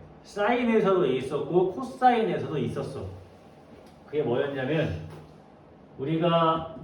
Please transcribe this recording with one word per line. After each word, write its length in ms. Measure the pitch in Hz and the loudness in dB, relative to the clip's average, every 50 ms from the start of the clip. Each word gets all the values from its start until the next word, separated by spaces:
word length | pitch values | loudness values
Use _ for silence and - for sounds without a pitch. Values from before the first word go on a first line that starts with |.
| - - - - - | -20 -20 -20 -20 -20
사인에서도 840 | - - 202 208 233 240 247 247 226 226 214 180 190 190 175 147 | -10 -4 -2 0 2 2 2 2 2 4 4 4 4 4 4 4
있었고 680 | 131 127 127 127 - 147 143 - - 165 180 180 - - | 2 0 0 -2 -4 -4 -4 -2 0 2 2 2 2 0
코사인에서도 840 | - 247 - - - 254 247 240 226 220 175 156 - - - 160 139 | -4 -8 -10 -2 2 4 4 4 4 2 0 -2 -2 -4 -4 -4 -4
있었어. 480 | 120 113 113 143 127 - - - 104 95 - - - - - - - - - - - - - - - - - - - - | -4 -4 -4 -6 -6 -6 -8 -10 -10 -12 -12 -14 -18 -20 -20 -20 -20 -20 -20 -20 -20 -20 -20 -20 -20 -20 -20 -20 -16 -8
그게 140 | 143 151 131 | -4 -2 -2
뭐였냐면 840 | 120 120 135 143 143 139 135 127 135 156 160 139 - - - - - - - - - - - - - - - - - - - - - - - | 0 0 0 0 -2 -4 -4 -4 -2 0 0 0 -2 -4 -6 -10 -12 -14 -16 -18 -20 -20 -20 -20 -20 -20 -20 -20 -20 -20 -20 -20 -20 -14 -8
우리가 760 | 135 151 160 160 170 170 165 165 165 165 160 - - - - - | -4 -2 -2 0 2 2 4 4 4 4 2 0 -2 -8 -12 -14